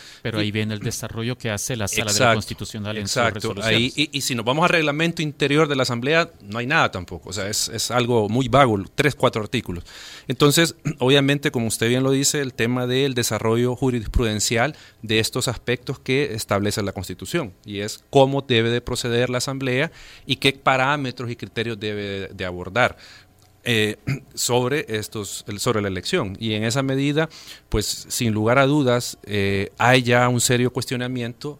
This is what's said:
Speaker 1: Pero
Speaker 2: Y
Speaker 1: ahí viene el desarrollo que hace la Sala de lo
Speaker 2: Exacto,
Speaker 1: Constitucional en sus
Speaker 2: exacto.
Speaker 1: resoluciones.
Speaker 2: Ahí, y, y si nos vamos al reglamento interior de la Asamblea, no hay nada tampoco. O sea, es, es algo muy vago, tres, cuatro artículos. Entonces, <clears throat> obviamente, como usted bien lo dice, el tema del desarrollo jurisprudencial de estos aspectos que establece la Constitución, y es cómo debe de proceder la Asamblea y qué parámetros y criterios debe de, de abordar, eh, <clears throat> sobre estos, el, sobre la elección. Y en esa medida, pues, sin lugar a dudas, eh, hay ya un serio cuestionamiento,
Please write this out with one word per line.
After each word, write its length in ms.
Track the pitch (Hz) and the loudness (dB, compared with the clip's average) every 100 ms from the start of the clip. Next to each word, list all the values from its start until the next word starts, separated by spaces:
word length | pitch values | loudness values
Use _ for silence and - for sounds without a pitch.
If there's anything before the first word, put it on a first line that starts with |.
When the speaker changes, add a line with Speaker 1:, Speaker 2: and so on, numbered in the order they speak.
| - - | -18 -12
Speaker 1:
Pero 160 | 117 107 | -6 -2
Speaker 2:
Y 60 | 104 | -2
Speaker 1:
ahí 60 | |
viene 220 | 104 107 | -2 -2
el 60 | 107 | -4
desarrollo 580 | 113 - 113 110 117 123 | -6 -6 -8 -6 -6 -6
que 140 | 117 | -4
hace 240 | 104 - 123 | -4 -4 -4
la 120 | 98 | -4
Sala 180 | - 107 | -2 0
de 0 | |
lo 60 | |
Speaker 2:
Exacto, 240 | 104 123 110 | 2 4 4
Speaker 1:
Constitucional 600 | - - 104 113 104 107 | 0 -8 -10 -8 -8 -6
en 100 | 98 | -4
sus 100 | 135 | 0
Speaker 2:
exacto. 180 | 117 107 | 0 0
Speaker 1:
resoluciones. 420 | 110 101 113 110 | -6 -4 0 2
Speaker 2:
Ahí, 160 | 123 - | 2 0
y, 220 | 147 143 | -2 -2
y 40 | |
si 120 | - | -4
nos 100 | 120 | -2
vamos 200 | 113 143 | 0 2
al 60 | 170 | 4
reglamento 520 | 175 156 143 165 165 | 4 2 2 0 0
interior 460 | 156 139 139 143 156 | -4 0 2 4 4
de 80 | 139 | 2
la 80 | |
Asamblea, 480 | 127 120 127 165 165 - | 0 0 0 2 0 -4
no 160 | 101 110 | -12 -8
hay 80 | 120 | 0
nada 240 | 160 123 | 2 2
tampoco. 400 | 95 90 85 - | 0 -8 -12 -10
O 40 | |
sea, 140 | 92 98 | -6 -4
es, 220 | 110 - | -4 -4
es 220 | 110 - | -4 -2
algo 360 | 120 120 120 104 | 0 2 2 2
muy 200 | 117 127 | 0 2
vago, 360 | 131 135 104 98 - | 4 4 2 -2 -2
tres, 180 | 143 | 0
cuatro 300 | - 127 117 | 2 0 0
artículos. 400 | 104 120 - 87 - - - - - | -4 -4 -4 -8 -12 -18 -20 -12 -8
Entonces, 480 | 131 147 143 165 - - | 4 4 6 2 0 -8
<clears throat> 100 | - | -2
obviamente, 540 | 123 143 139 143 151 | 4 4 4 2 0
como 160 | 127 113 | -2 -2
usted 220 | - 117 | 0 2
bien 120 | 123 | 2
lo 80 | 131 | 2
dice, 320 | 135 139 151 | 2 2 0
el 140 | 135 - | -2 -2
tema 320 | 117 127 123 | 0 0 0
del 260 | 127 139 | 0 0
desarrollo 640 | 123 117 107 110 113 123 123 | 0 -2 0 2 2 2 0
jurisprudencial 880 | 131 120 104 - 117 107 - 113 135 151 - - | 0 0 0 0 2 0 0 2 0 -2 -16 -12
de 180 | 107 110 | 0 0
estos 300 | 107 131 123 | 2 -2 -4
aspectos 500 | 117 - 123 - 131 | -4 -4 -4 -6 -8
que 360 | - 131 147 107 | -2 -2 -2 -4
establece 460 | - 101 104 107 | -2 0 0 0
la 100 | 98 | -4
Constitución, 600 | 95 92 90 - 170 120 90 - | -6 -8 -10 -6 -4 -4 -8 -12
y 140 | 101 | -8
es 220 | 104 - _ | -6 -8 _
cómo 320 | 139 135 139 | 6 6 4
debe 280 | 135 117 117 | 0 2 2
de 100 | 120 | 0
proceder 500 | - 123 123 117 123 | -2 -4 -2 0 0
la 100 | 123 | 0
Asamblea 520 | 127 135 135 123 165 - - - - | -4 -4 -2 -2 -2 -6 -20 -14 -4
y 120 | 123 | 0
qué 160 | 135 | 2
parámetros 760 | 135 - 135 131 147 135 120 120 | 2 2 2 2 0 -4 -6 -8
y 60 | 120 | -10
criterios 420 | 104 - 113 110 | -8 -6 -4 -4
debe 240 | 104 104 | -6 -6
de, 260 | 101 98 95 | -6 -6 -8
de 180 | 95 92 | -8 -8
abordar, 500 | 90 90 101 123 - - - - _ _ _ - | -6 -4 2 2 0 -14 -20 -20 _ _ _ -2
eh, 320 | 113 107 104 - | 2 2 -2 -6
<clears throat> 280 | 139 - | -6 -8
sobre 520 | - - 123 123 147 - | -6 0 2 2 -2 -2
estos, 560 | 110 104 110 101 - - | -6 -6 -8 -8 -10 -10
el, 100 | 101 | -4
sobre 220 | - 107 | 0 0
la 80 | 101 | 0
elección. 480 | 92 - 185 107 98 | -2 -2 -2 -2 -4
Y 140 | 113 | -4
en 100 | 107 | -2
esa 180 | 113 127 | 0 0
medida, 460 | 135 135 139 147 160 - - - _ | 0 0 0 0 -2 -6 -20 -20 _
pues, 380 | 113 104 - - | -2 -2 -6 -8
sin 260 | - 117 | -2 0
lugar 240 | 107 107 131 | 2 2 4
a 80 | 135 | 4
dudas, 520 | 151 127 120 - - | 4 2 2 -2 -10
eh, 480 | - 104 98 98 98 - | -6 -2 0 0 -2 0
hay 240 | 113 131 | 4 4
ya 260 | 120 120 123 | 4 4 4
un 100 | 123 | 2
serio 320 | - 123 123 | 2 2 2
cuestionamiento, 880 | - - 127 123 127 117 120 147 143 | -2 -4 -6 -4 -6 -6 -8 -12 -10